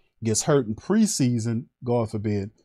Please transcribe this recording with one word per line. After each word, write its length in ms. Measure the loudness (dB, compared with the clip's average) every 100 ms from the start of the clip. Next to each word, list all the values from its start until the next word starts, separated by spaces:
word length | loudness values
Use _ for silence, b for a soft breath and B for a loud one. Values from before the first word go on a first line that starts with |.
| _ _
gets 220 | -2 -2
hurt 220 | 2 2 2
in 80 | -6
preseason, 880 | 0 2 2 2 0 0 -2 -4 -6 _
God 280 | -2 0 0
forbid, 420 | -4 -2 -2 -4 _